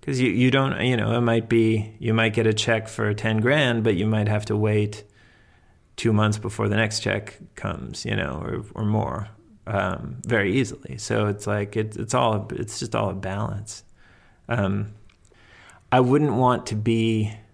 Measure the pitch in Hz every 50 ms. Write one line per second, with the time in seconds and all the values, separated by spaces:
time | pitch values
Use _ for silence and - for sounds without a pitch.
0 | - - 139 127 127 120 87 113 123 127 135 135 135 135 - - 87 127 127 113
1 | 107 107 113 120 120 117 117 117 110 110 117 117 113 110 110 110 107 110 - -
2 | - 113 110 113 113 113 107 117 113 110 107 110 - - 113 110 110 - - -
3 | 110 104 104 104 - 113 110 110 107 123 143 156 143 127 117 113 107 117 104 85
4 | 101 107 110 110 104 104 107 107 107 - 104 107 107 107 107 107 107 104 107 -
5 | - _ _ - - - - _ - _ _ _ _ _ _ _ _ _ _ -
6 | - 113 107 104 107 107 104 107 107 104 101 - 110 104 104 107 113 107 107 -
7 | - - 101 104 104 - - - - - _ - - 101 87 - - - - -
8 | - 110 104 101 87 69 - 78 - - 110 110 110 107 - - 110 104 107 107
9 | 107 69 62 - 104 - - - - _ - - _ - 107 101 95 92 92 -
10 | 60 - - 123 - - 120 110 98 98 95 131 131 - - - - - 131 117
11 | - - 110 110 104 104 101 101 - 104 104 104 104 101 - 113 110 110 107 -
12 | 113 110 - 123 123 113 107 104 101 110 - - 113 110 - - - 113 - 110
13 | 104 98 95 95 98 95 95 101 110 113 104 101 104 107 - - - - - _
14 | - - - _ _ _ _ _ _ - 117 120 101 95 98 101 104 107 - -
15 | - - - _ _ - _ _ - - - - - - - - _ _ - 131
16 | 127 123 131 147 151 147 107 117 127 123 123 - - - 107 107 107 113 113 113
17 | 113 113 113 110 107 107 - - - _